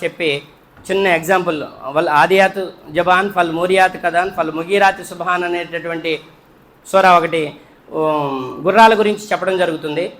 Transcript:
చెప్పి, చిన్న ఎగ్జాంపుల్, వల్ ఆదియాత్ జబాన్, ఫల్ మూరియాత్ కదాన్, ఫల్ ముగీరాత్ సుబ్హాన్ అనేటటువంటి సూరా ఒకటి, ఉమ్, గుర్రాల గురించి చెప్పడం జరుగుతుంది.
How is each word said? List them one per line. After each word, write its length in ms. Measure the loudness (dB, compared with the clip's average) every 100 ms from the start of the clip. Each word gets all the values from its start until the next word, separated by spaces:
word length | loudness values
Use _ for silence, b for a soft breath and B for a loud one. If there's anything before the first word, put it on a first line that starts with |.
చెప్పి, 400 | -8 -4 -4 -4 -8 -20 _ -14 -4
చిన్న 160 | 0 2
ఎగ్జాంపుల్, 560 | 0 2 0 0 -4 -8 -12
వల్ 240 | -6 -2 2
ఆదియాత్ 580 | 4 4 4 2 0 -8 -10 -8
జబాన్, 440 | -2 2 2 2
ఫల్ 180 | 0 -2
మూరియాత్ 520 | 0 0 2 2 0
కదాన్, 280 | -2 0 -2
ఫల్ 200 | -2 -4
ముగీరాత్ 540 | -4 -2 2 2 0 -8
సుబ్హాన్ 380 | -8 -4 -2
అనేటటువంటి 800 | -2 -4 -6 -8 -8 -6 -4 -6 -8 -20 _ _ _ _ -2
సూరా 260 | 4 6 6
ఒకటి, 380 | 4 -2 -4 -8 -20 _ -10
ఉమ్, 760 | -4 -2 0 -2 -4 -8 -6 0
గుర్రాల 340 | 4 6 4
గురించి 280 | 0 -2 -6
చెప్పడం 260 | -4 -2 -2
జరుగుతుంది. 560 | -2 -4 -6 -6 -6